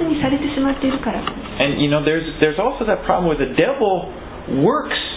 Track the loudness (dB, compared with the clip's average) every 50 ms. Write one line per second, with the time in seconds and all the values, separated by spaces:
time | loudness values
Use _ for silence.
0 | 0 0 0 2 2 0 0 0 0 -2 0 0 0 0 0 0 0 0 0 0
1 | -2 -2 -4 -4 -4 -6 -8 -8 -10 -8 -2 -2 0 0 2 2 2 2 2 2
2 | 2 2 0 0 -2 -4 0 2 2 2 2 2 0 0 0 -2 0 0 -2 -2
3 | 2 0 2 2 4 2 2 2 0 0 2 2 2 2 2 2 2 2 2 0
4 | -2 -6 -10 -12 -14 -12 -12 -12 -8 -4 0 2 4 4 2 2 -2 -2 -4 -4
5 | -4 -6 -8